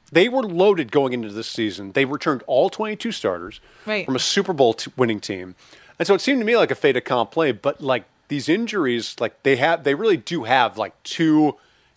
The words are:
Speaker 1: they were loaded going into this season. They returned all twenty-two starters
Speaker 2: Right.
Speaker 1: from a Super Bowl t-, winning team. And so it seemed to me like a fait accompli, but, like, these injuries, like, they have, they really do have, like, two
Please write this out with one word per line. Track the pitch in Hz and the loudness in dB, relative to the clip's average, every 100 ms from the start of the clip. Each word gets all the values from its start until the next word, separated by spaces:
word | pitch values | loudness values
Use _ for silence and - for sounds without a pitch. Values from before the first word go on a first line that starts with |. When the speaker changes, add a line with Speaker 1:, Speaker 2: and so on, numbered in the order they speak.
| _ | _
Speaker 1:
they | 160 226 | 2 4
were | 262 | 2
loaded | 220 170 202 185 120 | -2 2 4 4 0
going | 147 135 | 0 0
into | 123 110 | -2 -6
this | 104 113 | -10 -8
season. | - 107 92 98 | -4 -4 -4 -4
They | 139 | -2
returned | 131 143 165 131 - | -2 -2 -2 -4 0
all | 131 185 | 2 2
twenty-two | - 214 214 233 | -2 -6 -6 -8
starters | - 104 87 90 - - - - | -4 -4 -4 -8 -16 -20 -16 -6
Speaker 2:
Right. | 214 | -4
Speaker 1:
from | 160 127 | -2 -2
a | |
Super | - 202 190 | 0 -2 0
Bowl | 156 123 | 4 2
t-, | 113 - - | 2 -6 0
winning | 120 104 | 0 0
team. | - 95 92 - _ - - - | -6 -8 -10 -16 _ -20 -18 -6
And | 170 | 2
so | |
it | 196 | 2
seemed | - 269 | 2 0
to | |
me | 214 233 | 2 2
like | 151 | 2
a | |
fait | 139 143 127 | 2 2 2
accompli, | - 123 110 - 156 | 0 0 0 0 0
but, | 110 139 - | 0 -4 -4
like, | 139 123 - _ _ | -2 -2 -4 _ _
these | 143 131 | -4 0
injuries, | 190 226 208 135 120 107 - | 0 0 -2 0 -2 -4 -4
like, | 110 - | -6 -2
they | 131 123 | 0 2
have, | 147 165 | 2 0
they | 139 | 0
really | 139 147 160 | 0 0 0
do | - 170 | -2 -6
have, | 113 131 113 - | 0 2 2 0
like, | 101 - | -8 -8
two | - - 160 151 151 - _ _ _ | -12 -2 2 4 2 -2 _ _ _